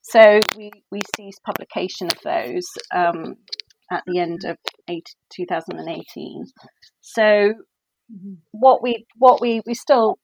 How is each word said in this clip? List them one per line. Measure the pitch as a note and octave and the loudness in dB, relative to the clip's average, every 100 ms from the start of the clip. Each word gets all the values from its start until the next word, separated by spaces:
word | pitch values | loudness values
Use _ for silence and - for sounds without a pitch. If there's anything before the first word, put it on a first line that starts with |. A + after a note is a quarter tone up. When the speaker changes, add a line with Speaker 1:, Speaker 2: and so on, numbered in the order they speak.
Speaker 1:
So | - A3+ G#3+ G#3 - A3 | 4 8 8 8 2 -6
we, | G#3 - _ | -18 -20 _
we | G3+ G3+ - | -12 -10 -14
ceased | G3 - | -14 -14
publication | - F3+ - - F#3 - F3 | -10 -10 -8 -8 -8 -8 -8
of | - | -8
those, | - - A#2 F3+ F3+ - - | -4 -6 -4 -8 -10 -16 -6
um, | F3+ F3 E3 D#3+ - _ - _ _ _ | -2 -2 -4 -12 -16 _ -18 _ _ _
at | F3+ - | -10 -4
the | F3+ | -4
end | E3+ E3+ | -4 -6
of | G3 E3 - _ - | -10 -10 -12 _ -12
eight-, | E3+ - - _ | -12 -12 -20 _
two | - F3 | -12 -6
thousand | E3 E3+ E3+ | -6 -8 -12
and | D#3+ | -10
eighteen. | E3 - - - - - _ - _ _ _ | -12 -14 -14 -14 -14 -16 _ -20 _ _ _
So | - - G#3+ G#3 G3+ A3 - _ _ _ _ | -10 0 2 4 2 0 -12 _ _ _ _
Speaker 2:
Mm-hmm. | G3+ G3 F3+ _ | -20 -18 -20 _
Speaker 1:
what | G#3+ C4 A#3+ | 2 4 4
we, | B3 A#3 _ A3+ | 0 -6 _ _
what | B3 - | 4 4
we, | A#3+ A3+ A3 | 0 -2 -4
we | |
still | A#3+ - B3+ A3 - | -10 2 2 2 -2